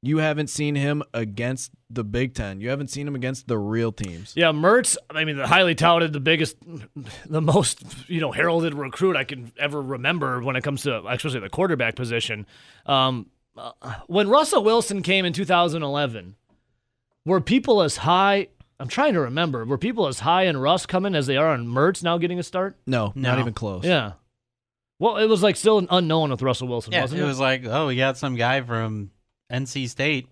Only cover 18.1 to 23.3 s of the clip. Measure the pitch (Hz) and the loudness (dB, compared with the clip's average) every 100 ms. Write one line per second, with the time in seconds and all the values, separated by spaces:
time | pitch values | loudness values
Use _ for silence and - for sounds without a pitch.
18.1 | 180 196 202 196 _ _ _ 127 - 294 | 4 4 2 -2 _ _ _ -10 0 2
19.1 | 190 131 135 170 131 113 135 208 233 165 | 2 0 0 -2 -2 -2 -2 -2 0 -2
20.1 | 127 127 175 190 143 135 180 - 185 196 | 0 2 4 4 2 2 2 2 -2 0
21.1 | 170 135 135 160 139 117 123 156 190 170 | 0 0 2 2 0 0 2 2 2 0
22.1 | 170 170 180 170 185 190 - - 127 104 | 0 0 -2 -4 -4 -4 -6 -2 -2 -2
23.1 | 135 131 | -2 0